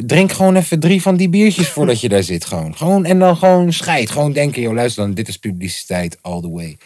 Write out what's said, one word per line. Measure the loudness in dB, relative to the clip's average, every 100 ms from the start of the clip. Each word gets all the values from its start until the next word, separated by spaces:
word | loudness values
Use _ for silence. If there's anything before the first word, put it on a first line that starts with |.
| 0
drink | 2 2
gewoon | 2 2 4
even | 2 0
drie | 2 2
van | 2 2
die | 2
biertjes | 4 4 2 -2
voordat | 0 0 0
je | 0
daar | 0
zit | 0 -4 -6
gewoon. | -6 -6 -4
Gewoon, | 0 2 2
en | 4
dan | 4 4
gewoon | 4 4 2
scheid. | -2 -2 -2 -2
Gewoon | -2 -2
denken, | 0 -2 -2
"Yo, | -4
luister | -2 -2 -2
dan, | -4
dit | -4 -8
is | -8
publiciteit | -8 -8 -8 -10 -8 -6 -6 -8
all | -10 -10
the | -8
way. | -10 -12 -16